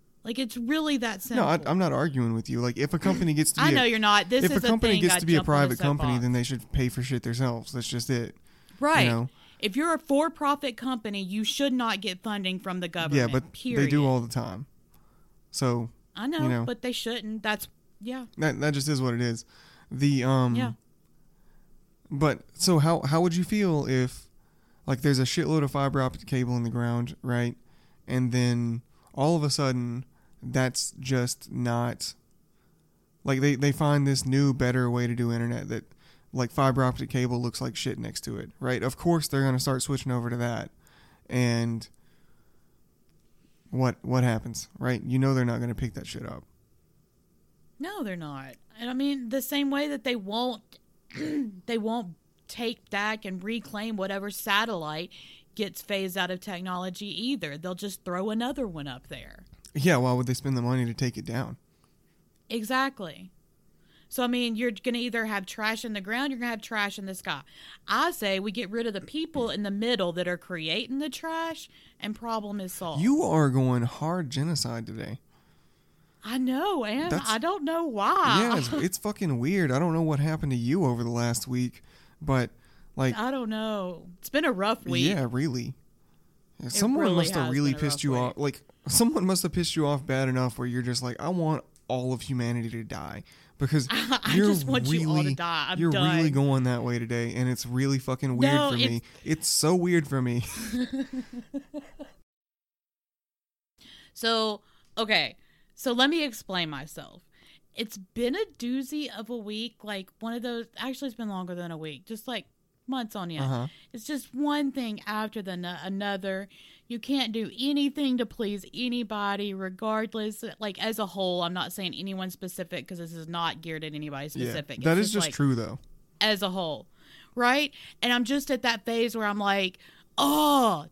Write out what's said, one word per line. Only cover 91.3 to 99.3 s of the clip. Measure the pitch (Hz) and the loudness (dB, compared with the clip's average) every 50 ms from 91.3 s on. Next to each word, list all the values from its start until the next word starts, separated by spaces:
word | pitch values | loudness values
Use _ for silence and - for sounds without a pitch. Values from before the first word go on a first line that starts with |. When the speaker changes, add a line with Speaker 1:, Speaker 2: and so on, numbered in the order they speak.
Speaker 2:
want | 185 180 160 156 156 - - _ _ _ _ - | 0 2 2 2 0 0 -2 _ _ _ _ -4
all | 123 127 123 127 127 | -2 -2 0 -2 -2
of | 117 | -4
humanity | - - 135 123 120 117 120 120 113 113 | -4 -2 -2 0 0 0 0 -2 -2 -4
to | 113 117 113 | -6 -8 -8
die." | 110 - 87 73 - - - - - - - - _ _ - | -8 -8 -8 -8 -10 -10 -12 -14 -16 -20 -20 -20 _ _ -4
Because | 139 127 156 151 127 143 | 0 2 2 2 2 2
Speaker 1:
<laughs> | |
I, | 220 - - 233 262 - - | 0 -2 0 0 0 0 2
I | - - | 2 4
Speaker 2:
you're | 185 208 | 6 6
Speaker 1:
just | 208 202 170 139 | 6 4 4 2
want | 131 131 127 123 | 0 0 2 2
Speaker 2:
really, | 135 156 165 | 2 2 2
Speaker 1:
you | 160 156 | 2 2
all | 151 151 | 2 2
to | 151 143 135 | 2 2 0
die. | 139 170 170 165 160 143 - | 0 -2 -2 0 -2 0 0
I'm | 185 180 | 0 2
Speaker 2:
you're | 165 165 | 2 4
really | 151 - 180 180 175 170 165 156 | 4 4 4 4 4 4 4 4
Speaker 1:
done. | |
Speaker 2:
going | 135 139 139 139 135 131 127 | 4 4 4 4 4 4 4
that | 127 123 120 | 2 2 0
way | 117 123 120 120 | 0 0 -2 -2
today, | 120 113 120 117 117 117 - | -2 -2 -2 -2 -2 -2 -2
and | 123 127 127 | 0 0 0
it's | 127 - - | 0 -2 -4
really | 123 120 127 135 135 139 131 | -4 0 0 2 2 2 0
fucking | - - 131 - - 135 123 120 | 0 -2 -4 -2 -2 0 2 4
weird | - 135 - | 4 6 6
Speaker 1:
No, | 294 294 277 | 4 4 2
Speaker 2:
for | 180 120 | 2 2
me. | 120 - 117 | 2 2 0
Speaker 1:
it's | - - - - - - | -2 -4 -8 -16 -10 -4
Speaker 2:
It's | 151 | -2